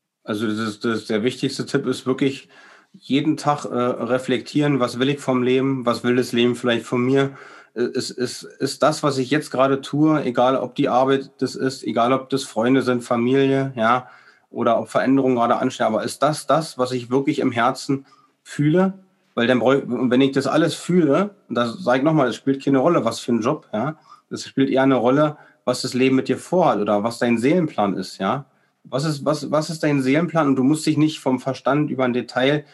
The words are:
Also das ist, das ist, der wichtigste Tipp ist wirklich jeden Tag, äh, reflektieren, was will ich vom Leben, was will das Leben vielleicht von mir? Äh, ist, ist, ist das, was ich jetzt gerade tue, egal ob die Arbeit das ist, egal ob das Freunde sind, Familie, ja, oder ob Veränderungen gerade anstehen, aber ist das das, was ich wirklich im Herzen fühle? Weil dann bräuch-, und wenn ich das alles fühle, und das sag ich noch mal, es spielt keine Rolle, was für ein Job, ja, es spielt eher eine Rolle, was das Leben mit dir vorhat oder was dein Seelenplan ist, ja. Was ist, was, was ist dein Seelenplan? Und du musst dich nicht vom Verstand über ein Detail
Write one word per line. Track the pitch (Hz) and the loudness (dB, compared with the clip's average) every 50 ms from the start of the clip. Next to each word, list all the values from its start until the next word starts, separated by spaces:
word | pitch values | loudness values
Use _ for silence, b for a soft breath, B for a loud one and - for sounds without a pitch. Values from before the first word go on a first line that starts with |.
| _ _ _ _ - | _ _ _ _ -10
Also | - 110 104 117 | -8 -6 -4 -4
das | 107 107 107 | -4 -4 -4
ist, | 113 110 104 - - | -4 -6 -6 -4 -4
das | 117 113 107 | -2 -2 -4
ist, | - - | -4 -2
der | 113 107 110 | -2 0 0
wichtigste | 127 123 - - 131 - - 123 | -2 -2 -2 -4 -4 -4 -6 -6
Tipp | - - 135 - | -2 -2 -2 -2
ist | 127 127 - - | -2 -4 -4 -2
wirklich | 127 127 - 143 135 139 - - _ b b b b b b b b | -4 -2 0 -2 -2 -2 -6 -12 _ b b b b b b b b
jeden | b - - - 127 147 151 156 147 - | b -16 -6 -2 -2 0 0 0 -2 0
Tag, | - 147 147 143 - | 0 0 -2 0 -2
äh, | - - 123 | -4 -2 -2
reflektieren, | 123 123 127 - 120 113 123 127 120 - 127 110 - - - 151 147 147 147 131 | -2 -2 -2 -4 -2 -2 -2 -2 0 -2 -2 -2 -4 -4 -2 0 2 2 2 2
was | 123 117 117 120 | 0 0 0 0
will | 131 139 | 0 0
ich | 147 143 | 0 -2
vom | - - 131 127 | -2 -2 0 0
Leben, | 123 127 127 131 131 135 135 131 117 | 2 2 2 2 2 0 -2 -2 -2
was | 120 117 - - | -2 -2 0 0
will | 120 123 127 | 0 2 2
das | 120 - - | 0 0 2
Leben | 117 120 123 120 | 2 2 2 2
vielleicht | 120 - 123 117 113 110 | 0 0 0 0 0 -2
von | - 135 123 120 | -2 -2 0 0
mir? | 127 135 139 139 139 135 B B B B B B B B | 2 2 2 2 0 -2 B B B B B B B B
Äh, | 113 123 117 - | -4 -4 -4 -4
ist, | 131 - - | -4 -6 -6
ist, | - - 127 - - - - | -6 -6 -6 -6 -6 -10 -16
ist | - - - - - - - - | -18 -10 -6 -6 -6 -2 0 0
das, | 147 156 - | 0 2 0
was | - 147 131 135 | -2 -2 -2 -2
ich | 127 120 | -2 0
jetzt | 139 151 147 - | -2 -2 -2 -2
gerade | - 123 131 135 139 135 | 0 0 2 2 2 0
tue, | 139 - - 143 151 156 156 147 - | -4 -4 0 2 2 2 2 2 0
egal | 123 120 127 123 127 135 127 | -2 0 2 2 2 2 0
ob | - - - | -2 -4 -4
die | - 139 - | -2 0 2
Arbeit | 113 123 135 135 135 135 135 - _ - | 2 2 4 4 2 0 -2 -6 _ -6
das | 135 127 - | -6 -6 -4
ist, | - 131 131 127 - - | -4 -4 -4 -4 -6 -8
egal | - 110 117 117 123 | -4 0 0 2 2
ob | 135 131 131 - | 2 0 -2 -2
das | 139 131 - | -6 -6 -6
Freunde | - - 110 113 123 135 135 | -4 -4 -2 0 2 2 2
sind, | 120 127 123 120 120 | 2 2 0 -2 -2
Familie, | - 123 117 117 123 131 139 135 135 135 135 135 135 127 117 | -2 -2 0 0 2 2 2 2 2 2 0 -2 -2 -4 -2
ja, | 110 113 123 123 120 B B B B B B B B B | 0 2 2 0 -2 B B B B B B B B B
oder | - 117 117 117 113 - | -6 -2 0 2 2 0
ob | 117 - | 0 -2
Veränderungen | - 131 92 123 135 135 135 131 127 | -2 0 2 2 2 2 2 2 2
gerade | 120 117 120 117 | 2 2 2 0
anstehen, | 98 123 127 - - 120 120 | 0 0 -2 -2 -2 -2 0
aber | 110 101 107 | 0 -2 -4
ist | 113 - - 135 | -6 -4 -2 -2
das | 147 151 - - | 0 0 -2 -2
das, | - 139 160 160 - - 127 | 0 0 0 0 -2 -4 -4
was | 127 123 | -4 -2
ich | 127 123 120 117 | -4 -6 -4 -2
wirklich | 123 135 135 151 156 135 | -2 0 0 0 0 0
im | 123 131 120 | 0 -2 0
Herzen | 117 117 127 135 - - - 139 139 b b b b b b b b _ | 0 0 0 0 -2 -4 -4 -4 -4 b b b b b b b b _
fühle? | - - - 147 151 156 180 190 190 190 - - _ _ _ _ _ _ 123 | -8 -4 0 2 2 4 4 2 2 0 -4 -12 _ _ _ _ _ _ 0
Weil | 120 120 | 2 4
dann | 127 120 | 4 4
bräuch-, | 113 127 139 - - | 4 4 2 2 0
und | - 120 107 127 120 | -2 -2 -2 0 2
wenn | 123 127 | 4 4
ich | 139 135 | 4 4
das | 135 135 - - | 2 0 0 0
alles | - 151 170 160 - | 2 2 2 0 0
fühle, | - - - 175 185 160 139 139 170 196 208 - _ _ - | -4 -2 0 2 4 4 4 4 2 2 0 -4 _ _ -6
und | 117 | -2
das | 120 120 117 110 98 95 | -2 -2 -2 -4 -4 0
sag | 120 123 135 | 0 2 2
ich | 139 | 2
noch | 160 156 | 2 4
mal, | 156 131 120 | 4 2 2
es | 110 - | 0 -2
spielt | - 135 135 135 - | -2 -2 -2 -2 0
keine | - 139 131 | 0 2 4
Rolle, | 127 170 175 151 117 | 4 4 2 2 0
was | 117 117 - | 0 -2 -4
für | - - 120 | -2 -2 0
ein | 113 | 0
Job, | 104 131 156 160 - _ - | 0 0 -2 -4 -6 _ -6
ja, | 107 120 151 156 b b b b b b b | -4 -4 -4 -6 b b b b b b b
es | 127 117 - - | -12 -12 -12 -6
spielt | - - 135 135 | -2 0 0 2
eher | - 131 135 | 2 2 4
eine | 135 135 | 4 4
Rolle, | 123 110 123 131 147 151 147 147 b b b b b b | 4 4 2 4 4 2 0 -2 b b b b b b
was | - 123 - | -4 -4 -2
das | - 120 113 | -4 -4 0
Leben | 123 127 131 131 | 0 2 2 2
mit | 131 131 - | 2 2 0
dir | 127 - | -2 -4
vorhat | - - 170 185 170 143 117 101 | -4 -2 0 2 2 2 2 0
oder | 104 107 104 101 104 | 0 0 0 0 0
was | 117 120 - | -2 -4 -2
dein | 123 120 117 113 | 0 0 2 2
Seelenplan | 113 139 160 185 165 147 - - 104 98 92 | 2 2 2 2 0 -2 -2 -2 -2 0 -2
ist, | 92 92 - - - | -4 -6 -10 -8 -4
ja. | 95 98 120 143 139 _ _ _ _ _ _ _ - - | -2 -2 -2 -4 -6 _ _ _ _ _ _ _ -12 -6
Was | 120 135 147 | -4 -4 -2
ist, | 160 151 139 131 | -2 -4 -2 -2
was, | 147 151 147 143 127 | -4 -4 -2 -4 -4
was | 135 151 156 - | -2 -2 -2 -4
ist | 160 - | -4 -4
dein | - 151 143 139 127 | -2 0 0 0 2
Seelenplan? | 131 135 156 180 165 - 165 151 139 | 2 2 2 0 0 0 0 2 2
Und | 135 131 | 2 2
du | 127 | 2
musst | 135 156 151 - | 2 2 2 0
dich | 160 151 | 0 2
nicht | 143 156 151 151 - | 2 2 0 0 -2
vom | - 139 131 127 | -2 -2 -2 -2
Verstand | - 135 127 - - 123 135 147 147 139 | -2 -4 -6 -4 -2 0 0 0 0 -2
über | 131 131 131 | -2 -2 -2
ein | 123 117 | 0 0
Detail | 123 117 - - 127 127 139 147 151 147 b | -2 -4 -4 -2 0 0 2 0 0 -2 b